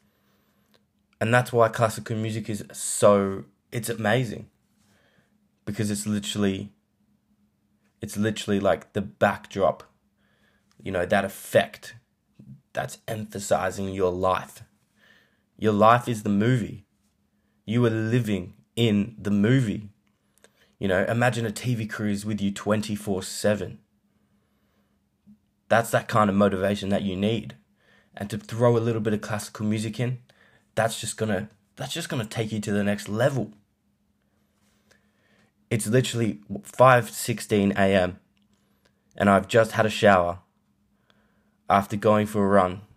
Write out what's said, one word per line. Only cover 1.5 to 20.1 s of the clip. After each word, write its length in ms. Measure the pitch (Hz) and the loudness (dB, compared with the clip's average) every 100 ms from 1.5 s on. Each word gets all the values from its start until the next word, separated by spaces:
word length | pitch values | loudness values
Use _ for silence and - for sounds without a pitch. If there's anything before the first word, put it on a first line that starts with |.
why 160 | 120 113 | 4 2
classical 480 | 120 110 - - 110 | 2 -2 -2 -8 -6
music 340 | 110 113 110 | -4 -6 -8
is 140 | 101 - | -10 -10
so, 720 | - - - 104 101 98 98 - _ _ | -12 -8 4 6 6 2 -4 -12 _ _
it's 180 | 123 117 | -8 -8
amazing. 600 | 113 104 123 113 - - _ _ _ _ _ _ _ _ _ _ _ | -2 0 0 -2 -8 -14 _ _ _ _ _ _ _ _ _ _ _
Because 280 | - 104 104 | -8 -4 -4
it's 160 | 101 107 | -4 -4
literally, 640 | 104 104 104 101 98 101 _ _ _ _ _ _ _ _ _ _ _ _ _ | -4 -4 0 0 0 -8 _ _ _ _ _ _ _ _ _ _ _ _ _
it's 140 | 104 104 | -10 -4
literally 420 | 110 107 - 101 | -2 -2 -2 2
like 360 | 98 85 - | 2 0 -2
the 80 | 104 | -6
backdrop, 840 | 101 - 101 95 - 98 85 - - _ _ _ _ _ _ _ _ _ | -6 0 0 0 -8 0 0 0 -8 _ _ _ _ _ _ _ _ _
you 80 | 98 | -6
know, 160 | 92 90 | -4 0
that 180 | 98 | 0
effect 680 | 95 - - 107 82 - - - _ _ _ - - 135 _ | 0 -8 0 0 0 -6 -20 -20 _ _ _ -20 -20 -20 _
that's 260 | - 135 - - | -8 -8 -10 -10
emphasizing 840 | 107 107 101 - 85 95 95 95 | -10 -10 -10 -2 -2 -2 -4 -6
your 200 | 95 92 | -2 -2
life. 540 | 90 92 92 - - - _ _ _ _ _ _ _ _ - | 0 -2 -2 -6 -16 -20 _ _ _ _ _ _ _ _ -4
Your 120 | 107 | 0
life 340 | 101 107 120 127 | 6 6 6 2
is 160 | 110 | -4
the 60 | 104 | 0
movie. 560 | 101 113 123 87 90 - _ _ _ _ _ _ _ - | 2 2 0 -2 -10 -18 _ _ _ _ _ _ _ -4
You 180 | 120 | 0
are 60 | 120 | 2
living 640 | 113 110 123 107 98 90 - _ - | 0 0 0 0 -4 -6 -16 _ 0
in 400 | 117 104 98 - | 2 2 0 -6
the 140 | 101 | -2
movie. 560 | 101 107 135 107 90 101 _ _ | 2 4 2 0 -4 -10 _ _